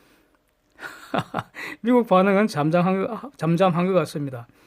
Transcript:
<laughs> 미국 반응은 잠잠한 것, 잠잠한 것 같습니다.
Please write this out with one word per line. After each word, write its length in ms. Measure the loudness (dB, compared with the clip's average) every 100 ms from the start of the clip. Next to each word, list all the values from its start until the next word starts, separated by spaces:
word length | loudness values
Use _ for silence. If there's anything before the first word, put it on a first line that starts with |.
| _ _ _ _ _ _ _ -18
<laughs> 720 | -18 -18 -8 -6 -6 -8 -10 -12 -14 -6
미국 260 | 2 2 4
반응은 400 | 4 4 2 0
잠잠한 600 | 0 0 2 2 0 -4
것, 300 | -8 -14 -6
잠잠한 500 | 0 2 2 2 0
것 60 |
같습니다. 540 | 0 0 -6 -8 -10 -16 _